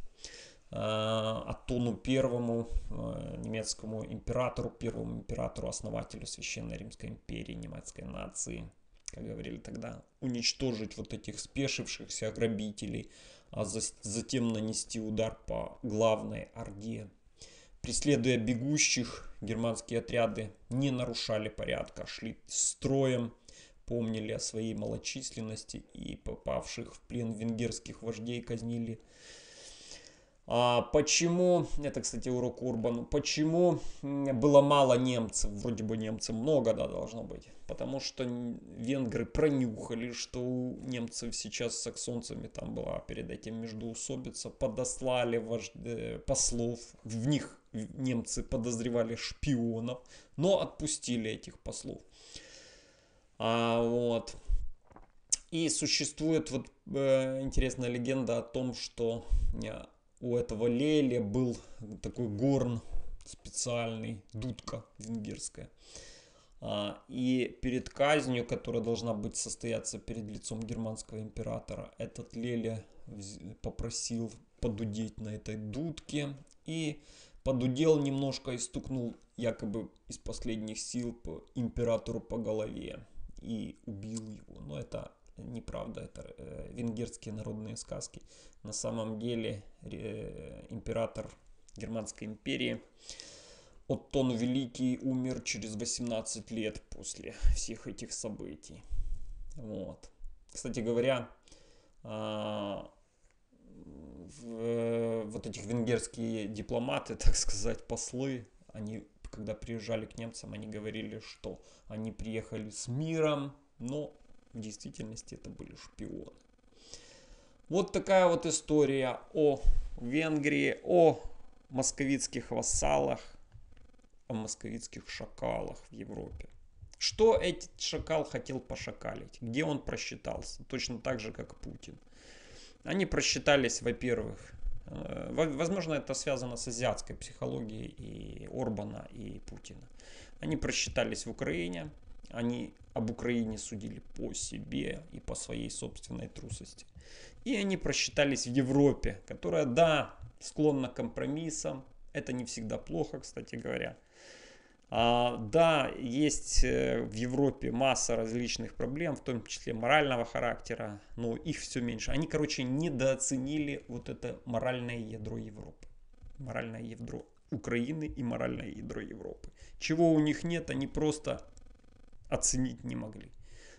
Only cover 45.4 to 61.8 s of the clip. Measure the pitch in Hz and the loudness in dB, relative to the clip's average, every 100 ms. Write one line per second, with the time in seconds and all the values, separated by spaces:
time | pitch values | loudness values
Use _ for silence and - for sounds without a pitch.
45.4 | 113 113 101 - 117 117 113 113 - 135 | 2 -4 -4 -10 -6 -4 -4 -6 0 2
46.4 | - 120 117 120 - - 113 110 123 147 | 2 2 0 0 -8 -14 -6 -2 4 2
47.4 | - - _ 113 107 - 131 117 - - | 2 -12 _ -6 -6 -2 0 0 0 -4
48.4 | - 131 117 117 117 120 113 117 - - | -2 0 0 0 2 2 2 0 -6 -2
49.4 | 151 127 117 113 120 123 - - - - | 2 4 4 0 -2 -6 -10 -20 -14 0
50.4 | 165 196 156 - 151 - - 120 110 107 | 4 4 2 -4 -4 -2 0 0 0 -4
51.4 | - - - 110 - - - - - - | -8 -14 -10 -8 -8 -10 -12 -20 -18 -18
52.4 | - - - - - - _ _ _ - | -18 -20 -20 -20 -20 -20 _ _ _ -2
53.4 | 110 117 117 117 117 120 120 117 - - | 2 4 4 4 4 4 4 2 0 -6
54.4 | - - - - - - - - - - | 4 4 4 -4 -14 -20 -20 -14 -4 -4
55.4 | - 165 165 156 147 - 143 - 156 160 | -2 0 2 2 2 2 0 0 4 4
56.4 | 156 131 - - - 139 139 135 131 131 | 4 -2 -4 -12 -4 2 6 6 6 0
57.4 | 135 - 131 127 123 123 120 135 117 117 | 0 4 4 4 -2 0 2 2 2 0
58.4 | 113 131 127 117 - - 117 117 - - | 0 -2 -2 -4 -8 -2 0 0 4 6
59.4 | - 117 110 113 - _ _ - 123 120 | 6 2 -2 -6 -10 _ _ -8 0 2
60.4 | 120 107 120 120 147 151 135 120 104 113 | 2 2 4 4 6 6 6 4 2 2
61.4 | 127 113 - - | 2 0 -6 -12